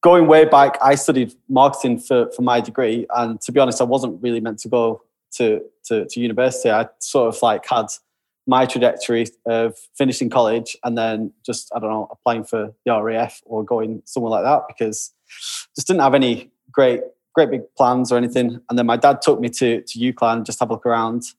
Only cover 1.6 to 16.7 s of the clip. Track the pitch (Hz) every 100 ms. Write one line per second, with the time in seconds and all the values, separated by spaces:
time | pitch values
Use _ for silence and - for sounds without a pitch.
1.6 | 139 139 131 120 - 127 117 - 123 120
2.6 | 110 113 120 113 104 120 117 110 - 127
3.6 | 131 120 120 131 123 87 120 117 113 107
4.6 | 117 120 117 113 _ _ _ - 117 107
5.6 | - _ - 110 95 - 120 110 127 127
6.6 | 120 107 113 _ - 139 117 110 120 104
7.6 | - 123 110 - _ _ _ _ - 131
8.6 | 127 123 120 113 - 117 113 _ - 113
9.6 | 117 107 - - 135 127 120 131 113 117
10.6 | 113 - 123 117 113 110 107 _ - -
11.6 | - 117 107 110 104 - - 117 107 113
12.6 | 104 - - 113 107 113 117 - _ 113
13.6 | 107 117 110 113 - - 113 110 113 147
14.6 | - - 113 107 - _ _ - - -
15.6 | - - - 180 139 135 127 117 - _
16.6 | _